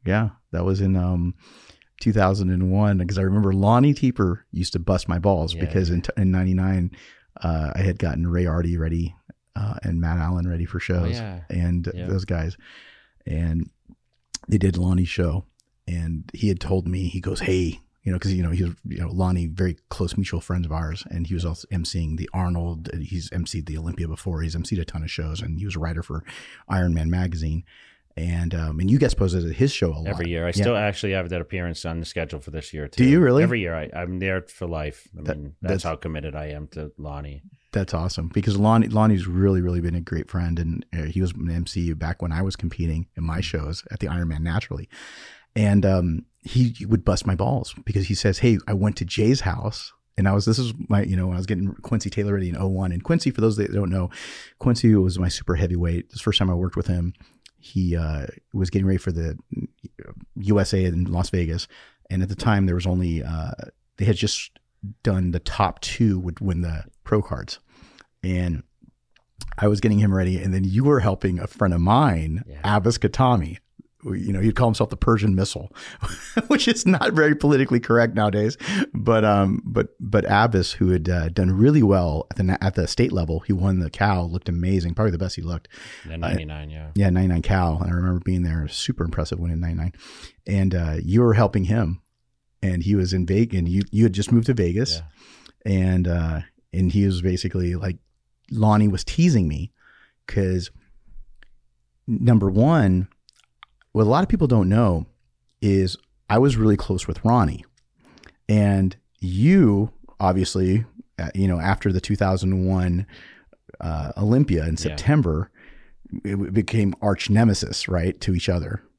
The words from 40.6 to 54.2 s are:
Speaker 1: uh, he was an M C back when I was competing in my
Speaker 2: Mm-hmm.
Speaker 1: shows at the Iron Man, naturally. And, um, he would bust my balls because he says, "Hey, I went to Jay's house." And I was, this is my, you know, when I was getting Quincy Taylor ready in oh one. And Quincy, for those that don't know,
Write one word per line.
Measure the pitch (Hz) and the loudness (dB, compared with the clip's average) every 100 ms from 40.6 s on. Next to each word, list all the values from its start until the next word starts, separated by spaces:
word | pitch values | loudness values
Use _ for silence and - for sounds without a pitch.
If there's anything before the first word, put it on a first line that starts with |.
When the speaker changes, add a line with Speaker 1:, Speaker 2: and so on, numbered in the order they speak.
| 82 82 - | -2 -4 -6
Speaker 1:
uh, | 85 | -8
he | 78 87 | -4 -2
was | 92 | -2
an | 85 85 | -2 -4
M | 85 87 | -4 -4
C | - 85 | -4 -4
back | 78 80 85 | -4 -6 -6
when | 85 | -4
I | 80 | -2
was | 95 - | -4 -4
competing | 90 - 82 80 85 - | -8 -4 -4 -4 -6 -6
in | |
my | 82 82 | -6 -4
Speaker 2:
Mm-hmm. | |
Speaker 1:
shows | 107 80 76 87 - | -4 -6 -6 -10 -10
at | - | -8
the | 90 | -4
Iron | 87 85 | -2 -2
Man, | 78 | -2
naturally. | 82 85 - 69 78 - - - - - _ - | -2 -2 -4 -10 -12 -18 -20 -20 -20 -20 _ 0
And, | 104 101 98 | 2 4 4
um, | 95 90 82 - _ | 2 0 -2 -6 _
he | - 127 123 117 101 | -4 2 2 0 -2
would | 107 95 | 0 2
bust | 95 - | 0 0
my | 92 | 0
balls | 110 131 - - - | 0 -2 -4 -12 -4
because | 98 92 | -2 -2
he | |
says, | 98 104 92 | 0 0 2
"Hey, | 123 107 - | 4 2 0
I | |
went | 101 104 101 | 0 0 -2
to | 90 | -6
Jay's | - 107 135 | 0 2 2
house." | 95 82 92 - - _ _ - | 0 -4 -6 -8 -16 _ _ 0
And | 95 | 2
I | |
was, | 101 | 2
this | 104 110 | 2 0
is | 123 117 - | -2 -6 0
my, | 101 | 0
you | 92 92 | 2 0
know, | 92 | 0
when | 90 | -2
I | |
was | 92 | -2
getting | 101 98 - | -2 -2 -6
Quincy | - 113 98 | -4 -4 -2
Taylor | 104 101 | -4 -2
ready | 101 90 | 0 -2
in | 85 | -2
oh | 98 | -2
one. | 95 95 | 0 -2
And | 87 - | -4 0
Quincy, | 165 - | 0 0
for | - | 2
those | 110 104 | 2 2
that | 104 | -2
don't | 101 95 | 0 0
know, | 95 90 - | 0 -2 -6